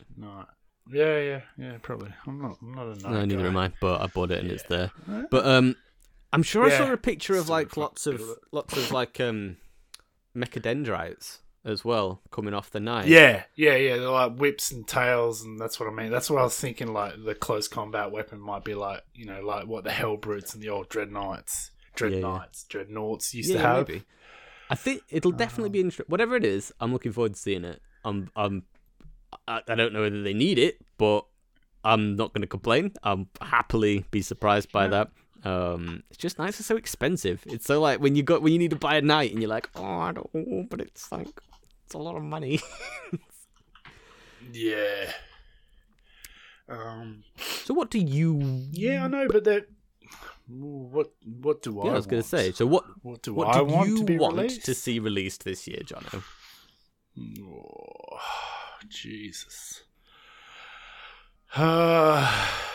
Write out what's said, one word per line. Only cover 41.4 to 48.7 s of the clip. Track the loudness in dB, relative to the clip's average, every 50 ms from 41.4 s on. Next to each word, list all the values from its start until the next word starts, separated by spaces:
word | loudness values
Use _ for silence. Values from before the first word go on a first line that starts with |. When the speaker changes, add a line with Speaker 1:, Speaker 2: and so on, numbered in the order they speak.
| -20 _ -20 -20 _ _ _ _ _
Speaker 2:
it's | -16 -12
a | -10
lot | -10 -8 -8
of | -8 -8
money. | -8 -8 -6 -4 0 -2 -2 -2 -4 -14 -12 -12 -12 -12 -12 -12 -10
<laughs> | -12 -12 -12 _ -20 -20 -20 _ _ _ _ _ -20 -20 -20 -20 -20 -20 -20 -20 -20 -20 -20 -20 -20 -20 -20 -16
Speaker 1:
Yeah. | -8 -2 -2 -2 0 0 0 0 -2 -2 -6 -8 -10 -12 -14 -20 -20 -20 -20 -20 -20 -20 _ _ _ _ _ _ _ _ _ _ _ -20 -20 -20 -20 -20 -20 -20 -20 _ _
Um, | -16 -14 -12 -12 -12 -12 -12 -14 -14 -16 -18 -20 _ _
Speaker 2:
So | -12 -10 -8 -8 -6 -4 -2 0
what | 0 0 0
do | 0 0
you | 2 2 2 2 4 4 2 2 0 0 -2 -4 -6 -6